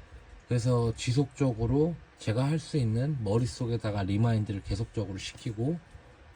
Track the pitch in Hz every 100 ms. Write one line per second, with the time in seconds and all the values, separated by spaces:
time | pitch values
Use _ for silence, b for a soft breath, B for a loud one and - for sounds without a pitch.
0 | B B B - - 123 120 123 117 113
1 | - 120 139 - 135 107 117 135 160 165
2 | - - - 110 135 160 - 156 117 110
3 | 139 147 107 110 123 - 117 117 110 101
4 | 95 101 117 110 101 98 - 101 113 -
5 | 95 95 - - - 107 127 170 - -
6 | - - -